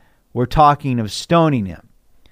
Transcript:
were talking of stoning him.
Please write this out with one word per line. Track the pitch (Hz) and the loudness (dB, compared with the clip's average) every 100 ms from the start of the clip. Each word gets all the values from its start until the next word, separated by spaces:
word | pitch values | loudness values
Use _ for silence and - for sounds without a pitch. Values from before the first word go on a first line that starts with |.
| _ _ _ | _ _ _
were | 117 123 | -6 -2
talking | 156 147 143 139 120 | 4 4 2 -2 -4
of | 104 | -4
stoning | - - 170 160 127 95 | -8 0 2 2 0 -4
him. | 78 _ _ _ _ _ | -10 _ _ _ _ _